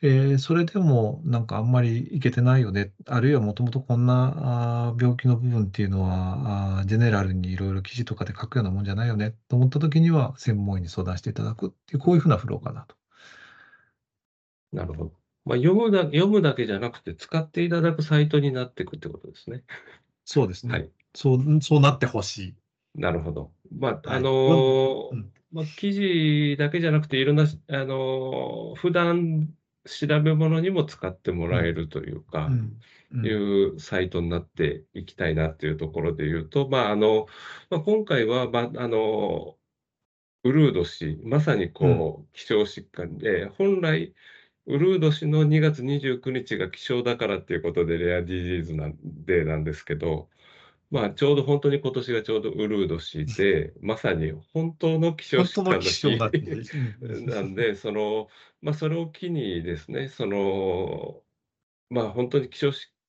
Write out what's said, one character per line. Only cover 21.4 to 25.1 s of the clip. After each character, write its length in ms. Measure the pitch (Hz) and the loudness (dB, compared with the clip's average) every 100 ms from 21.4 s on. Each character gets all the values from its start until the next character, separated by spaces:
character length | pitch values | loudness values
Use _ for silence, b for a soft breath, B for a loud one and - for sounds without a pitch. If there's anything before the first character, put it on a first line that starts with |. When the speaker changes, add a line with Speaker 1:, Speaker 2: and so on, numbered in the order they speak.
| 143 151 | 6 4
Speaker 1:
そ 160 | - 151 | 6 6
う 20 | |
な 120 | 139 | 6
っ 80 | 131 | 4
て 60 | 123 | -2
ほ 160 | 107 | -2
し 160 | 95 104 | -6 -8
い。 160 | 92 - _ _ _ 151 | -12 -14 _ _ _ -6
Speaker 2:
な 160 | 87 | -2
る 80 | 82 | -2
ほ 120 | 78 | -4
ど。 200 | - - _ _ | -8 -12 _ _
ま 180 | - 131 | -6 -4
あ、 20 | |
Speaker 1:
は 220 | - - 131 | -4 -4 -2
い。 20 | |
Speaker 2:
あ 20 | |
の 100 | 135 | 2
ー、 800 | 131 135 135 131 135 135 131 127 | 4 6 6 6 4 2 -2 -6